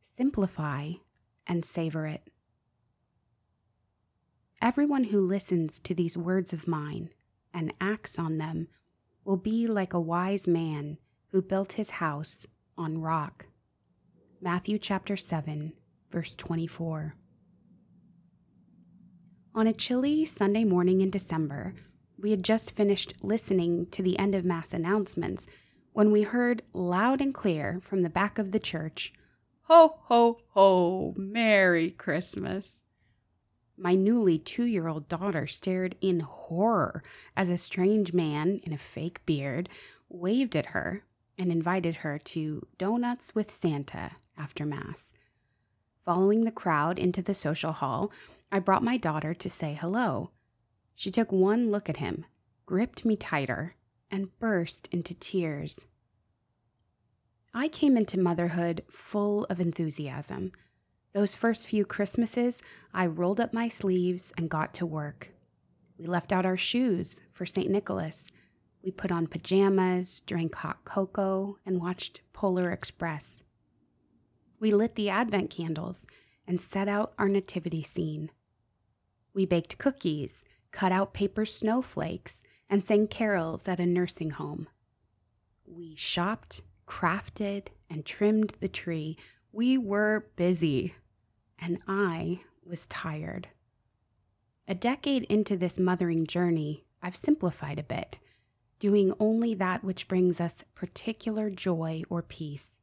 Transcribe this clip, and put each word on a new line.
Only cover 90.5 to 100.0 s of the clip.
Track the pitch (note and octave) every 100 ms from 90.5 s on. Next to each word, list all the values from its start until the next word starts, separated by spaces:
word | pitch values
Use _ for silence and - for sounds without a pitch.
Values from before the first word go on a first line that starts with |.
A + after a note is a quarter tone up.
| F3+ E3 C3+ F3+ - _ _ _ _ _ _
and | E3+ F3 -
I | G3 G3 E3 E3 F3+ - _
was | - F3 -
tired. | - E3+ D#3 D#3+ - F3 _ _ _ _ _ _ _ _ _ _ _ -
A |
decade | F#3 A#3 C#4 - C4+
into | - G#3 G#3 G3
this | F3 -
mothering | F#3 F3+ F3 E3 D#3+
journey, | F3 F3 E3 D3+ D3+ _ _
I've | F3+
simplified | F3+ - D4+ F3+ - D3 D3+
a |
bit, | D3+ - - - _ _ _ _ _ _
doing | G#3 G3+ F#3+ -
only | G#3+ A3+ A#3
that | G#3+ F#3 F3+
which | F#3+ F#3